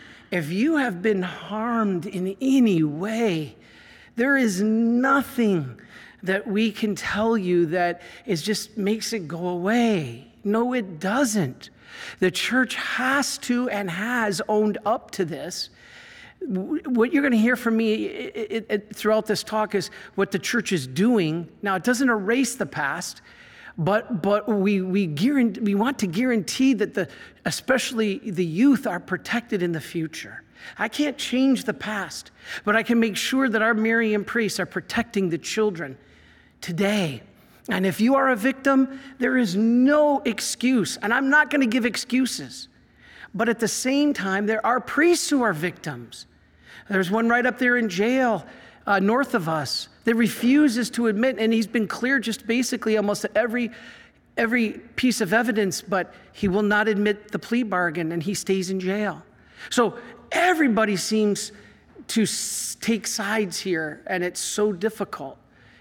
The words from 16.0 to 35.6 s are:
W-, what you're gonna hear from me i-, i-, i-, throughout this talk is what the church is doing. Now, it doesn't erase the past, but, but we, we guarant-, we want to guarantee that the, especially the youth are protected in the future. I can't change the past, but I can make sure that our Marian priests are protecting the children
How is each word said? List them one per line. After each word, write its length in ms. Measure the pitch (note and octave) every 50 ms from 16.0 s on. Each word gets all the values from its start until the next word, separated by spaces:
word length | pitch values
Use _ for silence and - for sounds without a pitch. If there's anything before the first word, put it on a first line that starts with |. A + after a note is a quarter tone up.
| - - - - - - - -
W-, 420 | F#4+ C#4 F#3+ F#3 F#3+ - D#4+ - -
what 260 | C#4+ B3 A#3 A3+ B3+
you're 120 | - C#4 C#4+
gonna 120 | C#4 A#3+
hear 220 | A3 G#3+ A#3+ B3+ A3+
from 180 | - A#3 A3+
me 320 | A3 A3+ A3 G#3+ A3 G#3 G3
i-, 240 | - - - - -
i-, 300 | - A3 - - A3+ G#3 -
i-, 120 | G#3+ G#3 - - -
throughout 320 | - - G#3+ A3 A3 G#3+
this 180 | A3 G#3 - -
talk 320 | - G#3+ A3 G#3+ G#3 -
is 160 | G3 - - - - - - -
what 160 | F#3+ G3 G3
the 80 | - F3+
church 320 | - - - A#3+ - -
is 160 | G3 D#3+ B2+ B2+
doing. 640 | B2+ D#3 G3 A#3+ B3 G#3+ E3+ D#3 D#3 F3 E3+ - - -
Now, 140 | - G3+ F#3+
it 80 | F#3 -
doesn't 260 | A#3+ B3 A3+ C#4 B3+
erase 460 | A#3 G#3+ F#3 G3 A#3 C4+ C4+ - -
the 100 | - G3+
past, 560 | C#3 - D3+ D3 C#3 D3 F3 F3+ - - - - - - - - - - - - - - -
but, 440 | D#3 E3+ G3+ A3 A3+ - B3 E3
but 260 | E3 G3 G3+ G#3 G#3 B3
we, 340 | G#3+ G3+ F#3 G#3 G3+ F#3+
we 260 | F#3 F#3 F3+ G3+ G3 D#3+
guarant-, 540 | D3 C#3 F#3+ C4+ D4 C4+ A#3+ A3+ F#3 B3+
we 140 | A#3 G3 G3+
want 240 | G3 A3 C4+ C#4 -
to 80 | G#3+ F3+
guarantee 680 | D#3 G3 B3+ B3+ A#3+ A3 F3 - - - C4 C4+ C4
that 180 | F#3+ G#3 - -
the, 160 | G3+ E3+ - - - - - - _ -
especially 760 | - - - - - C4 A#3+ - - C4 A3 A3 G#3 F#3+ -
the 260 | - A3 F3+ F3 F3+
youth 420 | E3 D#3 F#3 B3+ C#4+ C4+ - - A3+
are 120 | F3 F3
protected 640 | - - F#3 F3 - - - A#3+ A#3 - A3 F#3+
in 120 | F3+ F3 E3
the 80 | D#3
future. 640 | - - - E3+ D#3+ D#3 - - - - - - - _ _ - - - - -
I 100 | G3+ A3+
can't 300 | - - D4 D4 - -
change 480 | - - B3 B3+ C4 C4+ C4 F#3 -
the 80 | - -
past, 580 | - - G#3+ G#3+ G3+ F#3 D3+ - - - - - _ - - - - -
but 140 | G#3 G#3 A3+
I 60 | A3
can 140 | - A#3+ A#3
make 200 | A3+ A3+ F#3+ -
sure 320 | - - C4 C4 C4+ B3+
that 120 | G3+ A3
our 120 | A3 A3+ A#3
Marian 500 | G#3+ A3 A3+ A3+ A#3 A#3 G#3+ G#3+ G#3 G3
priests 360 | - - A#3 A3 F#3+ - -
are 60 | F3+
protecting 640 | - - F#3 - - - A#3 A3+ - - G3+ F#3+ F3
the 80 | D#3+ E3
children 600 | - - - G#3+